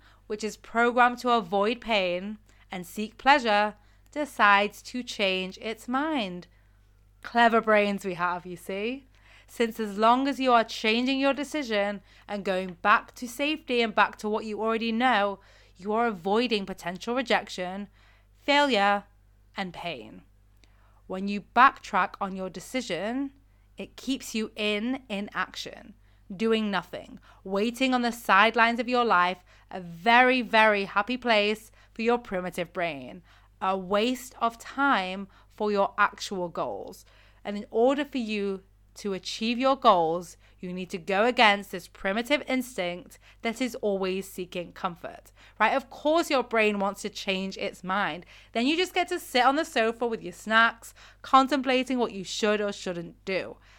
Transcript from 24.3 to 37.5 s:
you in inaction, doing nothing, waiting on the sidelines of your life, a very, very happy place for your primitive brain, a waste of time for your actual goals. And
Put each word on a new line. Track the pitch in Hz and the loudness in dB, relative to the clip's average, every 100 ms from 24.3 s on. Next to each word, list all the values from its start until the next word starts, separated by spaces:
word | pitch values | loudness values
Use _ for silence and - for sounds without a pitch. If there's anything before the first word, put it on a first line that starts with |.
you | 226 220 - | -6 -6 -4
in | 208 208 233 269 - | -2 -2 -2 -6 -6
inaction, | 202 208 - 185 - - - - - _ _ - | -8 -8 -6 -8 -8 -12 -14 -20 -20 _ _ -16
doing | 185 226 220 214 | -4 0 2 0
nothing, | 190 - - - - - - | -4 -6 -14 -14 -20 -20 -18
waiting | 190 196 226 240 262 | -6 -2 -2 0 0
on | 254 | 2
the | 240 | 0
sidelines | 233 - 196 220 226 226 240 | -4 2 6 6 6 2 2
of | 240 | -2
your | 247 | 0
life, | 233 180 180 190 _ _ - | 2 4 2 -2 _ _ -14
a | 190 | -14
very, | 175 170 196 240 254 254 | -12 -4 4 6 6 4
very | 208 220 220 202 | 2 6 6 4
happy | 196 202 208 254 | 0 -2 -2 -4
place | 247 214 208 220 - - _ | 2 2 2 -2 -8 -20 _
for | - | -4
your | 226 240 | 0 0
primitive | 240 190 180 170 170 | 0 -6 -6 -6 -6
brain, | 190 170 139 123 185 - - _ - | -2 -4 -4 -12 -16 -20 -20 _ -6
a | 190 190 | -2 -2
waste | 180 202 233 254 - - | 0 0 2 -2 -8 -4
of | 233 233 | -4 -4
time | - - 277 220 185 190 196 - _ - | -14 0 2 2 0 -6 -10 -16 _ -4
for | 208 | -2
your | 202 196 - | 2 0 2
actual | 202 - - 190 175 | 0 0 -8 -6 -6
goals. | 165 135 98 - 185 - _ _ _ | -4 -6 -6 -12 -16 -20 _ _ _
And | - | -10